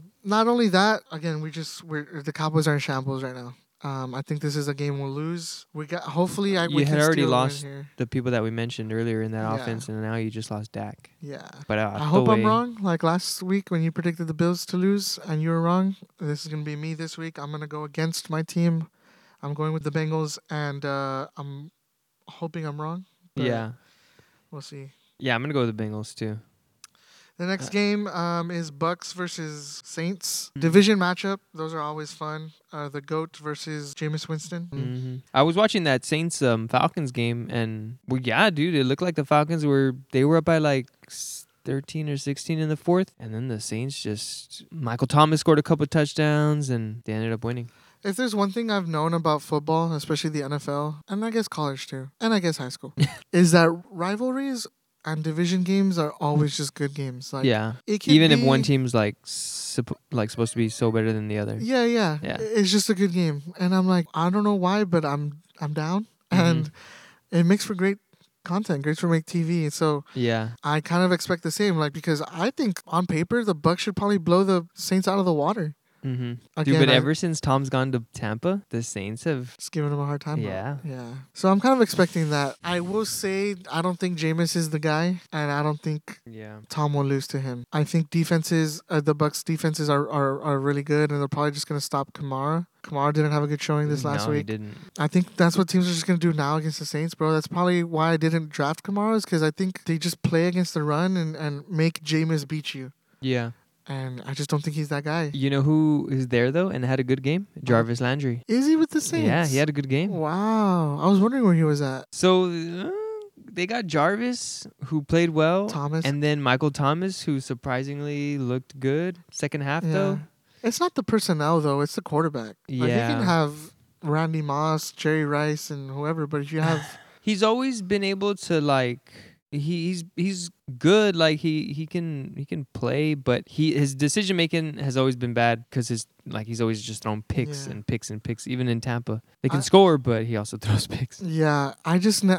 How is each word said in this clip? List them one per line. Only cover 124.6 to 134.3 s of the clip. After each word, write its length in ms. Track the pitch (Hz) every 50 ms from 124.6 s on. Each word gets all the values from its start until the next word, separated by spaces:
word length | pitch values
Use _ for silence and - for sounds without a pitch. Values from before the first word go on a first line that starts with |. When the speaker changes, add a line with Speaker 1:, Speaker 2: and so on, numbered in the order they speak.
| 156 160 156 151 - -
Speaker 1:
Jerry 320 | - - - 151 156 156 151
Rice, 460 | 143 143 147 151 151 151 147 - -
and 200 | 151 139 135 135
whoever, 360 | 135 143 147 156 165 160 151
but 140 | 143 151 147
if 120 | 143 143
you 80 | 160 156
have 220 | 156 165 160 151
Speaker 2:
<laughs> 160 | 151 - - - - - _ _
He's 220 | _ 214 214 190
always 400 | 220 220 226 247 262 269 247 220
been 200 | 185 180 208 202
able 320 | 196 196 196 190 196 208 202
to, 260 | - - - 170 156
like, 520 | 147 147 139 131 127 123 123 - _ - - - - - _ _ _ _
he, 60 | 143 147 143 160 180 170 165 180
he's, 160 | 185 170 165 175 _
he's 340 | 165 175 196 190 180 175 170 - _ _ - 131
good. 380 | 120 - 165 202 214 214 202 180
Like, 240 | 165 160 156 156 147
he, 340 | - 160 156 156 - 147
he 140 | 143 147 160
can, 480 | 151 - 175 170 165 151 139 135 - -
he 80 | 139 143
can 220 | - 175 156 131 -
play, 420 | - - 123 120 127 143 151 156 151
but 320 | 139 131 127 123 - - -
he, 260 | - - 156 156 -
his 200 | 143 143 135 135
decision 420 | 131 147 143 - 214 202 185